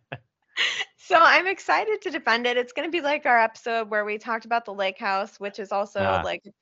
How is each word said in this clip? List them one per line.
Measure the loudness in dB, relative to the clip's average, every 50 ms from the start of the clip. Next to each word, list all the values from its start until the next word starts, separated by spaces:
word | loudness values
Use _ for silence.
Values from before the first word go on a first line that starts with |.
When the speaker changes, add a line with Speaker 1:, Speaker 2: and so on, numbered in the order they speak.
| _ -14 -14
Speaker 1:
<laughs> | -14 _ _ _ _ _ _ -6 -4 -4 -4 -4 -6 -10 -12 _
Speaker 2:
so | _ -4 2 6 6
I'm | 8 8 6 6 4
excited | 2 -2 -2 -2 0 0 0 0 -2 -4 -4
to | -4 -6
defend | -6 -4 0 0 0 2 0
it. | 0 0
It's | -2 -2 -4
gonna | -4 -6 -6 -4
be | -4 -2
like | -2 -2 -2 0 2
our | 4 4 4
episode | 4 2 -2 -6 -6 -4 -4 -4 -2 -2
where | -2 -2 -2
we | -2 -4
talked | -6 -6 -6 -6 -6 -4
about | -2 -4 -4 -4
The | -6 -6
Lake | -4 -4 -4 -4 -4
House, | -4 -2 -2 -2 -2 -6 -8 -10
which | -10 -10 -10 -10
is | -8 -4
also, | -4 -4 -4 -4 -2 -2
Speaker 1:
Ah. | 0 0 0 0 0
Speaker 2:
like, | -2 -6 -6 -10
a | -18 -20 _